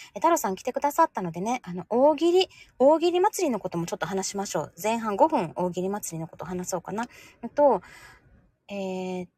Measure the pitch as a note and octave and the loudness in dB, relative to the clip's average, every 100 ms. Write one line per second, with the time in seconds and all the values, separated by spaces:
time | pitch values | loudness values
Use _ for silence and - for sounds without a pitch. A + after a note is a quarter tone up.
0 | - F#3 E4 D#4+ G3+ F#3+ B3+ A#3+ C#4+ E4 | -16 -2 2 2 0 -4 -6 -4 0 2
1 | D#4+ A3+ F3+ E3 G#3+ B3 - F3+ - A#3+ | 0 0 -6 -4 -4 -4 -6 -12 -2 4
2 | D4 D4 E4+ F4+ F4+ - - - C4+ D#4 | 4 4 4 4 2 -4 -12 4 6 6
3 | F4 F4+ G#4 - D#4+ G#3+ F#3 F3 E3+ G3 | 4 2 0 0 -2 -2 -4 -6 -6 -6
4 | D#3+ F#3+ F#3 G3 G3 E3 - - G#3 A#3 | -4 -4 -4 -6 -4 -4 -6 -6 -4 -2
5 | A3 G3 D4+ C#4+ D#3+ - F3+ F3 F#3+ G3+ | -2 2 4 4 -2 -4 -4 -4 -4 -6
6 | - E3 E3 - D#3+ F3+ F3+ E3+ - G#3 | -8 -10 -10 -12 -10 -10 -6 -8 -6 -8
7 | B3 - - _ A#3+ - C#4+ F#3 - - | -8 -14 -20 _ -4 4 4 4 -2 -20
8 | - - _ _ _ _ - G3+ F#3+ F#3 | -20 -20 _ _ _ _ -14 -8 -6 -6
9 | F#3 F#3 F3+ | -6 -8 -8